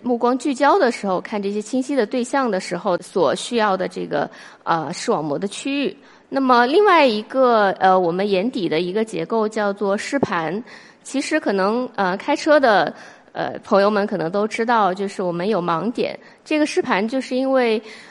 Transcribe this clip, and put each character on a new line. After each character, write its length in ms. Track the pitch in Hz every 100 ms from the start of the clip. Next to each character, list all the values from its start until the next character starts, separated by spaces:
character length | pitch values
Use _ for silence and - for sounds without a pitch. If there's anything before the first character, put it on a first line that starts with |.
目 160 | 247 233
光 180 | 240 262
聚 180 | 302
焦 240 | 254 277 381
的 140 | 254
时 140 | - 202
候， 120 | 180
看 200 | - 208
这 80 | 196
些 120 | 208
清 200 | 208 254
晰 140 | 262 277
的 80 |
对 180 | 208 254
象 280 | 233 277 254
的 100 | 185
时 160 | - 175
候 220 | 202 175
所 360 | - 196 143
需 220 | 190 - 240
要 180 | 214
的 140 | 190 185
这 160 | 185
个， 240 | 170 151 170 - - -
呃， 280 | - 165 147
视 180 | 180 -
网 140 | 180
膜 140 | 151 143
的 100 | 196
区 380 | - 277 277 233
域。 100 | - - - _
那 100 | 269
么 280 | 262 240 247
另 180 | 349
外 220 | 415 339 269
一 160 | 214
个， 480 | 220 262 247 220 196 -
呃， 200 | 190 185
我 140 | 170
们 160 | 180 208
眼 220 | 190 233
底 180 | 247 165
的 120 | 151
一 120 | 180
个 140 | 202 220
结 180 | 170
构 240 | 165 226 214
叫 240 | 220 202
做 240 | 202 202 202
视 220 | - 277
盘。 440 | 247 175 160 208 - - - _
其 200 | - 269
实 180 | - 311
可 120 | 302
能， 360 | 196 190 240 254
呃， 220 | - 185 196
开 180 | -
车 240 | 294 320 294
的， 340 | 254 190 151 - - - _
呃， 220 | - 143 -
朋 180 | - 196
友 80 | 202
们 160 | 202
可 120 | 208 185
能 120 | 160
都 180 | 202 214
知 200 | - 226
道， 260 | 233 190
就 140 | 190 196
是 160 | -
我 80 | 180
们 180 | 170 196
有 140 | 196
盲 280 | 175 165 202
点。 260 | 233 - - - -
这 140 | - 311
个 80 | 302
视 160 | 370
盘 240 | 262 190 226
就 140 | 262
是 160 | - 254
因 160 | 262
为， 280 | 262 240 220 - - -